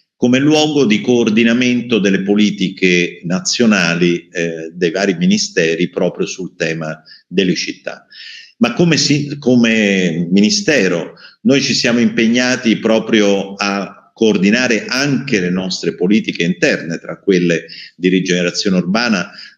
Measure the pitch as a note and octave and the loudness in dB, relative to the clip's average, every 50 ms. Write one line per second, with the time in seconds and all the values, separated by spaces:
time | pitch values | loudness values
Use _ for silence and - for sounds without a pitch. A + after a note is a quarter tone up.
0 | _ _ _ - C3 B2 B2 C3 C#3+ D3 D#3 D3+ D3+ D3+ D3 D3 C3 G#2 G#2+ G2+ | _ _ _ -2 0 2 2 2 4 4 4 4 2 2 2 2 2 2 2 0
1 | - A#2+ B2 A#2+ A#2 A2+ G#2+ A2+ A#2 A#2 A#2 B2+ B2+ B2 B2 A#2+ A#2 A#2+ A#2 G#2 | 2 2 2 2 2 2 2 2 2 2 2 2 0 0 0 -2 -2 0 0 0
2 | F#2+ G2+ F#2+ F#2+ F#2+ G2+ G#2 G#2 G#2+ G2+ - - F#2+ E2 - - F#2 F#2 F2+ F2 | 2 2 0 0 0 0 2 2 2 0 0 -2 -4 -4 -2 0 0 2 2 2
3 | F2 F2 - - - E2+ F#2 F#2 - - - - A#2+ A2 G#2 F#2+ F2 E2 E2+ E2+ | 0 -2 -6 -8 -8 -6 -6 -4 -4 -4 -2 0 2 2 2 2 2 0 0 2
4 | F2 F2 E2+ E2+ - _ - F2+ E2 E2+ E2 D#2+ D#2+ D#2+ E2+ F2+ F2+ E2 D#2+ F#2 | 2 0 0 -2 -6 _ -6 -6 -4 -4 -6 -8 -10 -12 -6 -2 -2 -2 0 0
5 | G2+ G2+ F2+ E2 F2+ F#2 G#2 G#2+ - - - F#2 E2 D#2+ D#2+ - F2 - - - | 0 0 0 2 2 2 2 0 -2 -2 -2 0 0 0 0 0 -2 -2 -2 -2
6 | F2+ F2+ - - F#2 - - - F#2 D#2+ - - E2 E2 D#2+ D#2+ D#2+ D#2 D#2+ - | -2 -2 -2 -4 -6 -6 -6 -8 -10 -10 -8 -6 -6 -4 -4 -6 -6 -8 -10 -12
7 | _ - - - _ - F2 F#2 G2 F#2 - - - - - - - - - - | _ -20 -20 -20 _ -6 -2 0 0 0 0 -2 -4 -8 -10 -10 -12 -14 -14 -14
8 | _ _ - - - - - - - - _ - A#2 A#2 A#2+ - F3 E3+ D3+ - | _ _ -20 -20 -20 -20 -20 -20 -20 -10 _ -2 0 0 2 2 2 2 2 2
9 | - - D3 C#3+ C#3+ C#3+ C#3+ C#3+ - A#2+ B2+ A#2+ A#2 A2+ A2+ A2 G#2+ G2+ G2 F#2+ | 2 0 0 0 -2 -6 -8 -4 0 2 4 4 4 4 2 2 2 2 2 2
10 | F#2 F2 D#2+ E2+ F2 E2 F2+ G2+ G#2 G#2+ G#2+ - - D#3+ D3+ B2+ F#2+ F2+ F2 E2 | 0 0 -2 -2 -2 2 4 4 4 4 2 0 0 0 2 2 2 0 0 -2
11 | D#2 - - - - - - _ - A2+ C3+ C3+ B2 - A2+ - - B2 A#2 A#2+ | -4 -8 -12 -20 -20 -20 -8 _ 2 2 2 2 2 0 -2 0 0 0 2 2
12 | A#2 G#2+ - - A2+ A2 A#2+ B2+ B2+ B2+ B2+ B2 - A2+ G2+ - - A2 A2 A2+ | 2 0 2 0 0 2 2 2 0 0 -2 0 0 0 0 0 2 0 0 0
13 | - - A2+ G#2+ G#2 G2+ G2+ G2 - - G2+ - G#2 G2+ G2 G2+ F#2 - - - | 0 2 2 2 2 2 2 0 -2 -6 -6 -6 -4 -2 -2 -4 -6 -8 -12 -20
14 | _ _ _ - A2+ A2 G2+ F#2+ F#2+ G2+ A2 B2 B2+ A#2+ A2+ G#2 - - A#2+ C3 | _ _ _ 0 2 2 2 4 4 2 2 2 2 0 0 -2 -2 -4 -4 -2
15 | C#3 C#3+ C3+ A#2+ - - A2+ G2 F2+ F2 F2+ F#2 F#2 F#2 F#2 - - E2+ - - | -2 0 -2 -2 -2 -2 -2 -2 0 0 -2 -2 -4 -4 -6 -6 -4 -4 -4 -2
16 | F2 F#2+ G#2+ A2 - - E2+ - F2 E2+ - - D#3+ C#3 G2+ D#2+ D2+ E2 E2 D2+ | 0 2 2 2 0 -2 -4 -2 -2 -2 0 0 0 0 0 -2 -4 -6 -8 -8
17 | - - D#2+ - - G2+ F#2+ F2 F2+ E2+ E2+ D#2 - - - - - - _ - | -10 -12 -14 -6 0 0 2 2 2 2 0 -2 -4 -8 -16 -18 -20 -20 _ -2
18 | F2 F#2 F2+ F#2 F2+ F#2 F2+ F2+ F2 F2 - - - G#2 F#2 F#2 E2+ F2 G2 A2+ | 0 2 2 2 0 0 0 0 0 -2 -2 -2 -2 0 0 0 0 0 0 0
19 | A#2+ A#2 G#2+ F2+ E2+ - - - - - - | 0 0 0 -2 -4 -6 -12 -20 -20 -20 -16